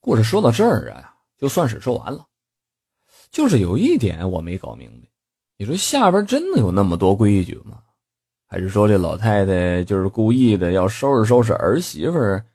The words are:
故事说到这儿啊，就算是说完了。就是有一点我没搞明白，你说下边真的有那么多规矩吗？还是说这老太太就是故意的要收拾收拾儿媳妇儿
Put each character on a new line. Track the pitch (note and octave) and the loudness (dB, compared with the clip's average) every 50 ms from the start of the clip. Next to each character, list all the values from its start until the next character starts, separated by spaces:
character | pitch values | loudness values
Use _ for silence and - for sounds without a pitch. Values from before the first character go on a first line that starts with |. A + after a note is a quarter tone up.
故 | _ C4 - | _ 0 2
事 | A#2 A2 | 2 2
说 | A2 - G3+ G#3+ | 2 2 2 2
到 | A#2+ | 2
这 | A2+ - G#3 | 2 4 2
儿 | A#3+ - G2+ C#2+ A#1 G1+ | 2 2 0 -2 -6 -14
啊， | B1+ - - _ _ _ _ _ _ | -18 -20 -20 _ _ _ _ _ _
就 | - C#3 | -6 -4
算 | - - E3+ B2+ | 0 0 -2 -2
是 | A2 - | -2 -4
说 | - B2+ B2 | -4 -4 -4
完 | - - - C3 | -4 -4 -8 -12
了。 | - - _ _ _ _ _ _ _ _ _ _ _ _ _ _ _ _ _ _ _ _ _ | -12 -14 _ _ _ _ _ _ _ _ _ _ _ _ _ _ _ _ _ _ _ _ _
就 | _ - D#4 C4 | _ -2 0 2
是 | F#3 A#2+ | 2 2
有 | G2 E2+ F2+ A#2+ | 2 0 0 0
一 | G3 D4+ F4 | 2 2 2
点 | D4 A#2 G2 E2 D#2+ F2 F#2 | 2 0 -2 -4 -4 -6 -6
我 | F2+ E2 | -6 -6
没 | D#2+ E2 F2 F#2+ | -6 -8 -10 -10
搞 | - A#2 - | -10 -14 -16
明 | A1+ B1 A1+ A1+ - | -16 -18 -20 -20 -20
白， | B2 _ _ _ _ _ _ _ _ _ _ | -20 _ _ _ _ _ _ _ _ _ _
你 | _ G2+ | _ -8
说 | G#2 D3 | -6 -6
下 | G3 - - - C#4 B3 G3 | -4 -4 -2 -2 2 2 2
边 | F3 G3 G#3 | 2 2 0
真 | G3+ B3 C#4+ E4+ F#4+ F#4+ | 0 -2 -2 -2 0 0
的 | - | 0
有 | A2 F2+ | 0 2
那 | F2 G2 G2+ | 2 0 0
么 | F#2+ E2+ | 0 0
多 | E2+ F#2+ F#2 G2 | 0 2 2 2
规 | G2+ A2 G2+ G2+ G2 F#2 | 4 2 2 2 2 0
矩 | E2 - - - | -2 -8 -16 -16
吗？ | G#2+ A2+ A2+ _ _ _ _ _ _ _ _ _ _ _ _ _ | -20 -20 -20 _ _ _ _ _ _ _ _ _ _ _ _ _
还 | _ - F#2 | _ -10 -8
是 | F#2 F#2 | -8 -4
说 | F#2 G#2 G#2 G#2+ | 0 2 2 4
这 | G#2 | 4
老 | F#2+ F2+ E2 D#2 | 2 2 0 -4
太 | E2+ G#2+ A2+ G#2 G#2 G2 | -2 0 0 2 2 2
太 | F#2+ F#2+ F2+ F2+ F2+ F2 F2+ F2+ | 2 0 0 0 0 0 -2 -2
就 | F2+ G2+ F#2+ | -2 -2 -2
是 | F#2 G2 | -2 -4
故 | G2 - A2 A2 A#2+ | -2 0 0 2 2
意 | B2+ B2+ A#2 G#2 | 4 4 2 2
的 | G2 F2+ F2 F2+ | 2 0 0 0
要 | F#2+ F2+ G2 | 0 0 0
收 | A2 - - C#3 C#3 B2 | -2 -2 -2 0 2 2
拾 | A2 | 2
收 | G#2+ A#2+ B2 A#2+ | 4 4 4 4
拾 | A2 F2 | 2 0
儿 | - - E2+ G#2+ D#3+ | 0 0 0 0 0
媳 | F3+ - - D2+ D#2 D3 | -2 -6 -10 -6 -6 -4
妇 | E3+ | -2
儿 | E3+ B2+ G#2 G2 F#2+ A2 _ _ | -2 0 0 -2 -4 -6 _ _